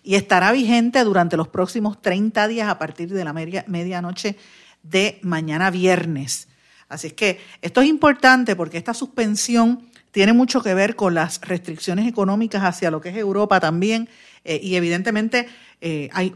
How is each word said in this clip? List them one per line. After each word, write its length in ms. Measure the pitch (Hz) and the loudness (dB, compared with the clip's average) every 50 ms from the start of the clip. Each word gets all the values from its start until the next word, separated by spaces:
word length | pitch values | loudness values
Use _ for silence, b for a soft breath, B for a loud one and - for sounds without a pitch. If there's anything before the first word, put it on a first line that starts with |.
| B | B
Y 140 | - - | 0 0
estará 360 | 196 196 - 202 180 180 196 233 | 0 2 4 2 4 4 4 2
vigente 500 | 269 254 214 240 240 233 240 233 269 240 | 2 2 2 2 2 2 2 2 2 2
durante 360 | 214 196 185 175 170 170 160 | 2 4 2 2 2 2 -2
los 100 | 160 156 | -2 -2
próximos 540 | - - 185 180 - 233 208 208 202 - - | -2 -4 -4 -2 -2 -4 -4 -4 -4 -4 -4
treinta 440 | 208 180 190 208 220 214 220 208 | -2 0 0 0 0 0 0 0
días 220 | 214 226 233 214 208 | 0 0 -2 -2 -2
a 100 | 185 - | -2 -4
partir 320 | 156 156 147 - 170 170 | -4 -10 -8 -8 -10 -6
de 140 | 196 196 180 | -6 -6 -6
la 80 | 156 147 | -6 -6
media-, 320 | 165 160 160 180 190 - - | -8 -8 -8 -8 -8 -8 -6
medianoche 680 | 180 170 170 180 185 175 175 175 180 - - 208 202 B B B B B B B B B _ | -6 -6 -4 -4 -6 -6 -6 -8 -8 -6 -6 -8 -8 B B B B B B B B B _
de 360 | 160 156 190 196 214 196 - - | -2 0 0 2 0 -2 -4 -6
mañana 480 | 185 170 160 160 156 151 160 185 190 | -4 -2 -2 -2 -2 -2 0 0 0
viernes. 760 | 175 180 180 185 185 170 165 165 160 139 139 127 - - - _ b b b b b b b b | 0 2 2 2 2 2 0 -2 -4 -6 -6 -6 -8 -10 -10 _ b b b b b b b b
Así 160 | - 156 - | -14 -12 -12
es 60 | 160 - | -12 -6
que 260 | - 220 202 175 B B B B B - | -2 0 0 -2 B B B B B -10
esto 180 | 175 - 247 | -2 2 2
es 80 | 262 294 | 4 4
importante 680 | 311 302 311 294 277 285 - 262 262 254 247 220 196 | 4 4 4 4 4 6 6 6 6 6 4 0 0
porque 220 | 180 170 156 - | -2 -2 -6 -6
esta 160 | 165 165 - 233 | -8 -6 -6 -8
suspensión 960 | - 277 - - - 226 214 208 208 - - 240 233 233 233 247 240 B B B B B B | -8 -8 -8 -4 -2 -2 -2 0 -2 -2 0 2 4 4 4 2 0 B B B B B B
tiene 240 | - 208 190 208 233 | 0 2 4 6 6
mucho 260 | 240 254 247 - 262 | 6 4 4 2 0
que 140 | 233 214 185 | 0 0 2
ver 200 | 185 196 214 233 | 2 2 0 0
con 200 | - 208 185 170 | 0 0 0 2
las 260 | 165 160 175 - - | 0 0 -2 -4 -10
restricciones 680 | - - 185 170 180 - 165 156 - - 175 190 214 | -8 -6 -6 -6 -6 -8 -12 -10 -6 -4 -2 -2 -2
económicas 580 | 240 233 220 196 190 196 208 226 220 - 202 196 | -2 0 0 0 0 0 0 -2 -2 -2 0 0
hacia 260 | 185 170 - 190 170 | 0 -2 0 -2 -2
lo 100 | 160 156 | -2 -4
que 80 | 156 180 | -6 -8
es 80 | 180 | -8
Europa 440 | 220 214 196 190 196 208 208 202 185 | -6 -4 -2 0 0 2 2 2 2
también, 500 | 175 156 156 170 185 208 220 226 226 - b b b b b b b | 2 2 0 0 0 0 0 -2 -4 -6 b b b b b b b
eh, 160 | - 156 147 - | -8 -8 -6 -4
y 120 | 190 185 | -2 -2
evidentemente, 760 | 180 175 170 170 175 185 233 220 214 214 226 240 247 240 240 B B B B B B | 0 0 0 -2 -2 -2 -2 -2 -2 -2 -2 -2 -4 -4 -4 B B B B B B
eh, 300 | - 165 160 151 143 - - | -8 -6 -6 -6 -6 -6 -4
hay 220 | - 185 185 180 | -4 -4 -4 -4